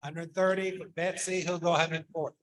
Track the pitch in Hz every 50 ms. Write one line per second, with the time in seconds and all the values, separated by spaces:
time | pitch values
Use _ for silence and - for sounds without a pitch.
0 | - 143 151 165 170 160 160 190 185 190 190 190 190 190 185 190 170 - - -
1 | 165 180 180 - - - 185 185 175 156 180 175 160 170 170 151 160 165 160 160
2 | 160 _ - 165 156 131 - _